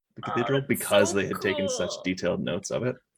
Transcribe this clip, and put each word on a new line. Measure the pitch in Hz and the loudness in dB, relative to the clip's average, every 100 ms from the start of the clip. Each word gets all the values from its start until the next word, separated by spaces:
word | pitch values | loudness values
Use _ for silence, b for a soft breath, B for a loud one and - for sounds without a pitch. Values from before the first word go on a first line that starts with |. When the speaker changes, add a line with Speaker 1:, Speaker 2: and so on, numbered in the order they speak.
| _ - | _ -12
Speaker 1:
the | - | -4
Speaker 2:
Oh, | |
Speaker 1:
cathedral | 117 123 139 | -2 2 0
Speaker 2:
that's | 135 | 0
Speaker 1:
because | 113 - 101 101 | -2 4 4 6
Speaker 2:
so | 98 | 2
Speaker 1:
they | 95 | 0
had | - | -2
taken | 101 98 95 | 0 0 -2
such | - 87 | -2 -4
Speaker 2:
cool. | - | -2
Speaker 1:
detailed | 90 92 87 90 | -4 -2 0 0
notes | 62 87 - | -2 -4 -4
of | - | -2
it. | 123 123 _ | -2 -4 _